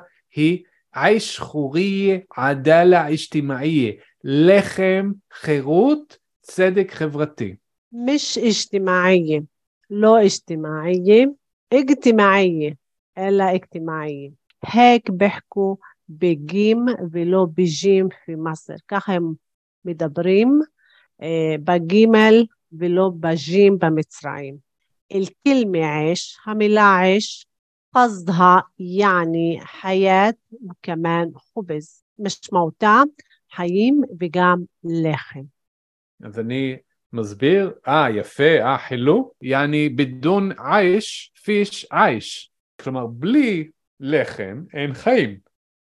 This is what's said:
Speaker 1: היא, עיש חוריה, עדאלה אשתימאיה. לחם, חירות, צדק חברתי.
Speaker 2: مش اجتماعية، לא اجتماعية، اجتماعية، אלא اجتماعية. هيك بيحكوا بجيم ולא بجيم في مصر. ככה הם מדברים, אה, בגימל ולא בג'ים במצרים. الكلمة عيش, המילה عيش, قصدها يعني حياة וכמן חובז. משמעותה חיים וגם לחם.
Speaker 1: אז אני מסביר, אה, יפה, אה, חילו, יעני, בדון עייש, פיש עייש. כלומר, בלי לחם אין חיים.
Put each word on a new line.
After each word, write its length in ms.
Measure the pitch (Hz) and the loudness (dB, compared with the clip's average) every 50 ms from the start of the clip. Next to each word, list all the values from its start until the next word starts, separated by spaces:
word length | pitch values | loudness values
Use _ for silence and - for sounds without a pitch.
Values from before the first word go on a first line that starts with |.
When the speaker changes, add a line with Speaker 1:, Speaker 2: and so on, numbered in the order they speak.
| - _ _ _ _ _ - | -6 _ _ _ _ _ -4
Speaker 1:
היא, 280 | 151 151 160 180 175 - _ _ _ _ _ - | -2 0 0 0 -2 -8 _ _ _ _ _ -8
עיש 440 | 131 147 185 220 226 214 - - - | 0 2 2 2 2 0 -6 -10 -12
חוריה, 800 | - - - 151 143 131 139 170 190 202 196 196 196 196 190 185 185 _ - | -12 -8 -6 -6 -6 -4 -2 -2 -2 -2 -2 0 0 0 0 -2 -4 _ -8
עדאלה 760 | - 127 139 143 135 131 156 160 170 175 180 180 170 151 147 156 | -4 -2 -2 -2 0 2 4 6 6 6 6 6 4 4 0 -4
אשתימאיה. 800 | 151 - - - 151 143 139 135 123 139 160 165 147 123 107 104 - _ _ _ _ - | -4 -6 -4 -4 -4 -4 -4 -4 -4 -2 0 0 0 0 -2 -4 -8 _ _ _ _ -6
לחם, 840 | 135 139 147 160 180 196 202 196 - - - 190 185 185 190 196 202 202 - _ _ | -2 2 4 6 6 6 4 2 0 -4 -2 0 0 0 0 -2 -4 -6 -8 _ _
חירות, 840 | - - - 165 151 143 131 139 156 175 226 277 302 302 294 _ - _ _ _ _ _ | -20 -12 -6 -4 -4 -2 -2 0 2 2 2 2 0 -2 -4 _ -20 _ _ _ _ _
צדק 500 | _ - - - 185 190 185 202 190 190 | _ -12 -4 0 0 0 2 0 -2 -4
חברתי. 600 | - - 160 156 143 147 151 151 151 - 120 98 104 - _ _ _ _ _ _ | -4 -8 -8 -6 -4 -4 -6 -6 -6 -10 -10 -10 -10 -16 _ _ _ _ _ _
Speaker 2:
مش 460 | 233 233 240 254 294 285 - - - 240 | -12 -8 -4 -2 -2 -2 -4 -6 -6 -2
اجتماعية، 1040 | 233 233 202 - - - - 196 190 190 180 180 180 185 190 180 165 156 156 147 151 - _ _ _ _ _ _ _ - | -2 -2 -2 -2 -4 -6 -6 -4 -2 0 0 2 2 2 2 2 2 0 -4 -4 -4 -8 _ _ _ _ _ _ _ -10
לא 320 | 202 208 214 220 226 226 208 | -4 2 4 6 6 6 4
اجتماعية، 1080 | 196 196 - _ - 170 156 156 151 156 156 156 175 185 180 180 196 208 226 262 277 285 _ _ _ _ _ _ - | 2 0 -2 _ -10 -10 -8 -8 -8 -8 -6 -4 -2 -2 0 4 6 6 6 6 4 0 _ _ _ _ _ _ 0
اجتماعية، 1040 | 233 277 277 262 294 - - 247 226 214 202 196 190 202 196 185 170 156 151 151 151 - _ _ _ _ _ _ - 185 | 0 2 2 2 0 2 4 2 4 6 4 4 4 4 2 0 0 -2 -4 -6 -8 -10 _ _ _ _ _ _ -12 -6
אלא 360 | 190 196 196 196 190 185 185 | -4 0 0 0 0 0 0
اجتماعية. 760 | 185 185 _ - 170 160 165 160 156 151 151 147 139 139 139 - _ _ _ _ - - | -2 -4 _ -14 -12 -10 -8 -8 -8 -8 -10 -10 -12 -14 -18 -20 _ _ _ _ -16 -10
هيك 460 | - - 233 240 240 240 233 - - | -2 4 6 6 6 6 4 0 -2
بيحكوا 680 | 190 175 202 202 - - _ _ - 202 196 196 196 196 _ - _ _ _ - | -2 0 0 0 0 -4 _ _ -6 -4 -2 -2 -4 -6 _ -20 _ _ _ -18
بجيم 800 | 156 156 180 180 165 143 147 151 170 202 208 214 226 233 240 247 233 - 190 170 | -8 -4 -2 -2 -2 -2 -6 -6 -2 0 2 2 2 2 0 -2 -4 -4 -8 -8
ולא 340 | 160 175 170 175 185 190 185 170 156 | -6 -4 -2 0 2 2 0 0 0
بجيم 520 | 175 185 170 151 143 170 196 196 190 190 185 - - - | 0 0 0 0 -2 0 2 2 2 2 -2 -4 -10 -16
في 120 | - 165 | -14 -12
مصر. 380 | 156 160 160 160 - _ - 156 160 _ - | -10 -8 -8 -10 -10 _ -18 -20 -20 _ -8
ככה 240 | 202 196 - - | -8 -6 -4 -2
הם 220 | 190 175 170 165 160 - _ _ _ _ _ _ _ _ - | -2 -2 -2 -4 -8 -10 _ _ _ _ _ _ _ _ -12
מדברים, 760 | 180 170 156 165 151 143 170 170 185 190 202 226 254 285 302 311 - _ _ _ _ _ _ _ _ _ - | -10 -8 -6 -6 -6 -4 -4 -2 2 2 2 4 4 2 2 0 -2 _ _ _ _ _ _ _ _ _ -14
אה, 320 | - 160 165 165 160 160 156 151 | -8 -6 -4 -2 -2 -2 -4 -4
בגימל 880 | 147 170 175 175 165 165 185 214 226 226 220 214 220 220 220 233 233 220 _ _ _ _ | -2 -2 -2 0 0 2 4 4 4 6 6 6 6 6 6 4 4 0 _ _ _ _
ולא 380 | 165 156 175 175 175 185 190 190 175 165 | -12 -6 -4 -2 0 2 0 0 -2 -4
בג'ים 580 | 160 165 165 160 135 147 175 196 202 196 202 180 | -4 -4 -4 -4 -4 -2 2 4 4 4 4 2
במצרים. 800 | 180 160 160 156 156 _ - - - 143 143 143 143 135 139 147 _ _ _ _ _ _ _ _ _ - 196 | 0 0 0 -2 -4 _ -10 -14 -12 -12 -12 -10 -12 -14 -16 -18 _ _ _ _ _ _ _ _ _ -8 -6
الكلمة 640 | 196 196 - _ _ - 285 277 262 233 202 180 165 | -6 -6 -6 _ _ 0 0 2 2 0 0 -2 -2
عيش, 580 | 160 151 147 156 151 160 175 - - - - _ - | -2 -2 -2 -2 -2 -2 -2 -4 -6 -14 -18 _ -12
המילה 500 | 214 214 214 208 208 208 214 208 202 190 | -8 -4 -2 0 2 2 4 4 4 4
عيش, 500 | 180 185 185 190 214 214 - - - - _ _ _ _ _ _ _ _ _ - | 4 4 2 2 0 -2 -6 -12 -18 -20 _ _ _ _ _ _ _ _ _ 2
قصدها 680 | 254 247 240 208 185 170 175 180 170 180 180 180 185 185 _ _ - | 2 2 2 0 -4 -6 -4 0 4 6 6 6 4 2 _ _ -14
يعني 800 | 185 175 180 196 202 202 185 180 170 165 165 165 165 170 170 - | -12 -8 -2 0 2 2 2 0 0 -2 -2 -2 -2 -2 -4 -6
حياة 760 | - - - - - 190 190 190 196 190 185 190 196 220 240 _ _ _ 220 233 247 180 | -10 -16 -18 -12 -6 -4 -2 0 2 2 4 4 2 2 0 _ _ _ -20 -20 -18 -20
וכמן 580 | 175 _ - - 170 165 170 165 170 170 170 165 - | -18 _ -10 -8 -6 -4 -4 -2 -2 -2 -4 -4 -8
חובז. 640 | - _ _ - 226 196 170 156 151 156 - _ _ _ _ _ - | -16 _ _ -14 -12 -10 -8 -10 -10 -10 -14 _ _ _ _ _ -10
משמעותה 840 | 208 196 - - - - - 180 170 160 - - 220 214 214 240 285 294 _ _ _ _ _ _ _ _ - | -8 -8 -10 -10 -10 -4 -2 -2 -2 -2 -2 -2 2 2 4 4 2 0 _ _ _ _ _ _ _ _ -10
חיים 460 | - 175 175 180 202 220 254 285 294 262 - - 160 | -8 -6 -4 -2 0 2 2 2 0 0 -4 -6 -8
וגם 420 | 180 170 151 180 180 180 180 180 175 - _ _ - | -8 -6 -2 0 2 2 2 0 -2 -10 _ _ -10
לחם. 580 | 170 165 165 160 156 147 135 - - - 135 135 143 _ _ _ _ _ _ _ _ _ _ _ _ _ _ | -6 -4 -2 -2 -2 -4 -4 -8 -12 -18 -20 -20 -20 _ _ _ _ _ _ _ _ _ _ _ _ _ _
Speaker 1:
אז 160 | - 113 101 113 | -20 -16 -12 -10
אני 380 | 110 113 127 131 135 131 131 135 _ _ _ _ _ _ | -8 -6 -6 -6 -6 -6 -8 -12 _ _ _ _ _ _
מסביר, 600 | - 117 110 98 101 101 135 147 185 196 196 180 - - - 127 | -10 -10 -10 -8 -6 -2 0 2 2 2 0 -2 -8 -10 -4 -2
אה, 180 | 139 156 143 123 | 0 2 2 0
יפה, 500 | 110 104 98 - - - 143 160 165 135 | -2 -4 -6 -8 -4 0 2 4 4 2
אה, 180 | 107 127 135 123 | 2 0 -2 -4
חילו, 520 | - - 135 120 123 139 170 240 269 - _ _ | -6 -8 -6 -2 2 2 2 2 0 -4 _ _
יעני, 460 | - 131 131 135 143 147 151 151 151 147 | -6 -4 -2 -2 0 0 -2 -2 -2 -2
בדון 640 | 123 127 143 127 127 127 127 160 190 202 196 190 - - | -2 -2 -4 -4 -4 -6 -2 -2 0 0 -2 -4 -6 -8
עייש, 760 | 120 139 180 214 196 180 180 214 214 - - - - _ _ _ - | -6 -2 0 2 2 2 0 0 -2 -6 -14 -16 -18 _ _ _ -6
פיש 420 | 208 214 202 202 196 - - - - | -4 -2 -2 -2 -2 -6 -16 -12 -4
עייש. 580 | - 165 220 185 123 107 - - - - - _ _ _ _ _ _ _ | 0 2 2 2 2 -2 -6 -12 -16 -18 -20 _ _ _ _ _ _ _
כלומר, 260 | - 135 131 127 120 | -12 -10 -8 -8 -8
בלי 640 | 113 117 117 143 190 254 302 277 233 196 165 156 156 _ _ _ _ _ - | -10 -10 -8 -4 0 0 2 2 0 -2 -4 -6 -10 _ _ _ _ _ -12
לחם 600 | 139 135 156 143 123 - - - 104 95 101 135 - - - | -6 -2 0 0 -2 -2 -6 -10 -10 -10 -10 -12 -14 -14 -10
אין 200 | 147 143 143 131 | -8 -8 -8 -8
חיים. 440 | - - 220 254 233 147 107 98 95 _ _ _ _ _ _ _ _ _ _ _ | -4 -2 0 2 2 0 -2 -6 -14 _ _ _ _ _ _ _ _ _ _ _